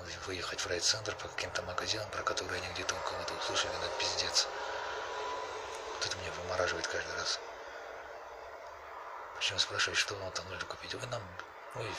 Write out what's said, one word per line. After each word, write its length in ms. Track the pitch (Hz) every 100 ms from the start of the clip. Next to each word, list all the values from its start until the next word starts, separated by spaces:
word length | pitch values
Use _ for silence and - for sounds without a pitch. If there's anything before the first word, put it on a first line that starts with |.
вы-, 260 | 90 - -
выехать 320 | 90 85 92
в 80 | 90
райцентр 480 | 87 - 107 104 -
по 120 | -
каким-то 320 | - 90 -
магазинам, 480 | 95 92 - - 101
про 120 | -
которые 340 | - - 92 90
они 60 | 90
где-то 220 | 90 90 -
у 40 |
кого-то 340 | - 87 - -
услышали, 400 | - - - -
ну, 100 | - -
пиздец. 520 | - - - - - - - - - - - - - - - - - - -
Вот 120 | - -
это 120 | -
меня 140 | -
вымораживает 540 | - 90 90 90 85 -
каждый 280 | - - -
раз. 240 | - - - - - - - - - - - - - - - - - - - - - -
Причем 240 | - 95
спрашивает, 380 | - 101 - 87
что 180 | - 101
вам 160 | 95
там 140 | - 90
нужно 160 | 90 -
купить. 300 | - - 98
«Ой, 120 | 120
нам, 140 | 120 92 90 - - - 123
ой, 140 | 110